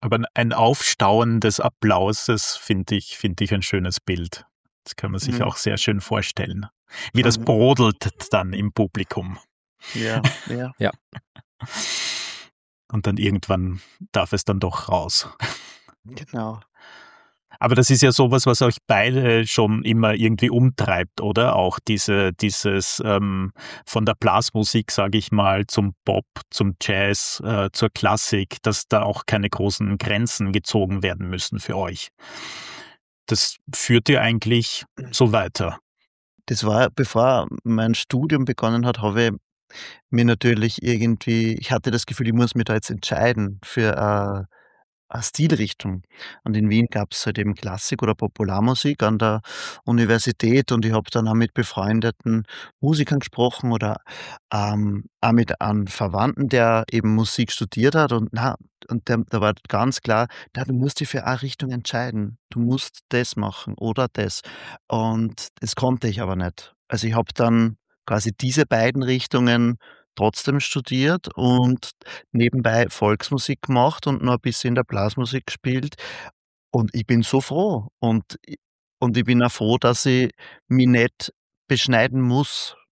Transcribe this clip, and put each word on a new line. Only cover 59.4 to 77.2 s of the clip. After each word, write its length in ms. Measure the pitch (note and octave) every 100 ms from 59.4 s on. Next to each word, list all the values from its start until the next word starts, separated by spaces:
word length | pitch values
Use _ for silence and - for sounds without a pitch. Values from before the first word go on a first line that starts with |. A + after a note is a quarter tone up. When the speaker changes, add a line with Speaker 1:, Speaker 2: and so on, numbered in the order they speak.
Speaker 2:
war 140 | G#2+ G#2+ -
ganz 340 | G2+ B2 B2+
klar, 260 | - A2 A#2+ - -
"Na, 100 | -
du 100 | C3
musst 260 | B2+ C3+ -
dich 80 | D3
für 160 | C#3
eine 160 | - B2+
Richtung 280 | C3+ - C3+
entscheiden. 680 | B2 A2+ B2 B2 A2 G#2 A#2 _
Du 100 | -
musst 400 | A#2 C3 - - _
das 280 | B2 A#2+ -
machen 380 | G#2 F#2+ -
oder 340 | G#2+ A#2 A2 B2+
das." 300 | - G2+ - - - - - _
Und 600 | A#2 A2 A2+ A2+ G#2+ - _
das 140 | A2+
konnte 340 | - B2+ B2+ A#2+
ich 120 | G2+
aber 160 | G2 F#2
nicht. 380 | F2+ - - _ _
Also 200 | A#2 A2+
ich 80 |
hab 200 | A2+ A2+
dann 440 | - A#2 A#2 A2+ A2 _ _ -
quasi 260 | A2 A2+
diese 340 | G#2+ B2+ C3 D3+
beiden 360 | A#2 A2+ C#3
Richtungen 760 | B2+ B2+ - B2+ A#2+ A#2+ A#2 A#2+ - - _
trotzdem 440 | - G#2+ - - C#3+
studiert 720 | C#3 - B2 B2+ C#3 F3+ - -
und 540 | B2 B2 B2 B2+ - - - - -
nebenbei 560 | A#2+ A#2+ C3 A#2 A2 A#2+
Volksmusik 720 | - G#2 G#2+ - C#3+ - C#3
gemacht 460 | - B2 C3 D#3+ -
und 140 | C3+
noch 100 | B2+
ein 60 | B2
bisschen 280 | - A2+ -
in 40 |
der 80 | A#2+
Blasmusik 640 | A#2+ G2+ G2+ A#2+ A#2+ C3 -
gespielt. 480 | - C3 B2+ C#3+ - - - - _ _ _ _
Und 180 | B2 G#2+
ich 140 | B2 G#2+
bin 160 | A#2+